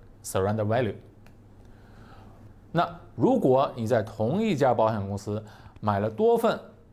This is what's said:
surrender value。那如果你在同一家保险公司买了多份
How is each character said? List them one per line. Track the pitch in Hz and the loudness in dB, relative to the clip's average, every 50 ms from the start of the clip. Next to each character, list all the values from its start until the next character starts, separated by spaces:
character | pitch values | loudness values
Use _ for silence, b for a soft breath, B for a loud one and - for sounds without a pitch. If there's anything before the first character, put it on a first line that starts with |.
| - - - - - | -20 -20 -20 -18 -12
surrender | - - 98 95 101 107 110 107 | -6 -2 0 0 0 0 0 0
value。 | 104 110 123 131 101 92 - - - - - - - - - - - - - B B B B B B B B B B B B B B B B B B B - - - - | 0 0 0 0 -2 -4 -8 -14 -20 -20 -20 -20 -20 -20 -20 -20 -20 -20 -20 B B B B B B B B B B B B B B B B B B B -20 -16 -6 -2
那 | 160 170 - - - - - - | -2 -2 -2 -4 -12 -20 -16 -6
如 | - 123 214 269 240 | 0 2 2 2 4
果 | 165 143 127 131 143 - - | 4 4 4 4 4 2 -2
你 | 127 117 | -6 -2
在 | 107 123 113 98 | 0 0 0 0
同 | - - - 107 113 147 202 226 | -2 -6 -4 -2 -2 0 0 0
一 | 220 185 | 0 0
家 | 127 139 127 120 | 2 2 2 4
保 | 107 110 110 | 4 2 0
险 | 113 107 98 | 0 -2 -4
公 | 98 101 | -6 -6
司 | 98 - - 104 107 - B B B B B B B | -8 -6 -6 -8 -8 -8 B B B B B B B
买 | - 107 104 98 | -2 -2 0 0
了 | 101 110 | 0 -2
多 | - - 214 233 233 | -2 0 2 2 2
份 | 226 226 220 170 - - - - - - - | 2 2 0 -2 -2 -6 -16 -20 -20 -20 -20